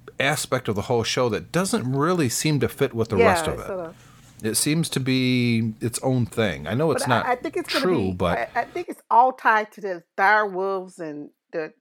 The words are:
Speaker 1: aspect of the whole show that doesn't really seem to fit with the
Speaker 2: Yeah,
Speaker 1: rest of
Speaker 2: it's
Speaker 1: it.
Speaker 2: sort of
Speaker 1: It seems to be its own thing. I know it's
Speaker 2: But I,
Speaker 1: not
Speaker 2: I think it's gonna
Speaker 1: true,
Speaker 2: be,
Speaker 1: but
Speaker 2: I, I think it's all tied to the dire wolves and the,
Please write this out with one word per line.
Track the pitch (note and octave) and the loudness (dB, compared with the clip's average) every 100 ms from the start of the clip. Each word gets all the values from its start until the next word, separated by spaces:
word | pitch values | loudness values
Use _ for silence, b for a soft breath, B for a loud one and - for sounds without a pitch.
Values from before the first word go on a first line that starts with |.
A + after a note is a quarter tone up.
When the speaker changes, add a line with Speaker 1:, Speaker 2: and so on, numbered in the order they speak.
| - - | -10 -2
Speaker 1:
aspect | C3+ D3 - C3 - | 0 0 -2 -2 -2
of | G#2 | -2
the | |
whole | G2+ A#2+ | 0 0
show | A2 - B2 | 0 0 0
that | G2+ E2+ | 0 -2
doesn't | E3 F#3+ D#3+ B2 | -2 0 -2 0
really | C3+ D3+ F3+ C3+ | 0 2 2 0
seem | - D#3 D3 | 0 0 2
to | A#2 | 0
fit | - C3+ | 0 -2
with | A#2 A2 | 0 0
the | G#2 | 4
Speaker 2:
Yeah, | A3+ | 4
Speaker 1:
rest | F3+ E3 | 4 0
of | - | -4
Speaker 2:
it's | |
Speaker 1:
it. | - | -6
Speaker 2:
sort | F#3+ | -8
of | E3 F#3 B B B B | -10 -14 B B B B
Speaker 1:
It | A2 G#2+ | -4 0
seems | - D#3 D#3+ | 0 0 0
to | - | -2
be | C3 C3 B2+ B2+ A#2+ A#2 A2+ G#2+ | 0 0 2 2 2 2 0 -2
its | A#2 A#2 | -6 -4
own | C3 C3 A2+ | 0 0 0
thing. | - A2 C#2+ D2 | 0 0 -2 -4
I | A2+ | -2
know | D#3+ | 0
it's | C3+ - | 0 0
Speaker 2:
But | |
I, | A#2 | 0
Speaker 1:
not | - | 0
Speaker 2:
I | - | -2
think | D#4+ - | -4 -6
it's | E4 | -4
gonna | D#4 C4 | -2 0
Speaker 1:
true, | E3+ F#2+ | 0 0
Speaker 2:
be, | |
Speaker 1:
but | F#2 F2+ F2 - - | 0 0 0 -2 -4
Speaker 2:
I, | |
I | A#3+ | -6
think | - F4+ | -6 -10
it's | - - | -12 2
all | A3+ B3+ | 6 6
tied | B3+ C4 A3 G#3+ | 4 2 2 0
to | G#3+ | -6
the | G3 F3 - - | -8 -8 -8 0
dire | G3 G#3+ G#3+ | 4 4 2
wolves | F#3 F#3+ G3 F#3 F#3 | -2 -2 -4 -6 -10
and | D#3+ D3 D3 _ _ | -10 -10 -14 _ _
the, | E3+ D#3 - | -8 -8 -8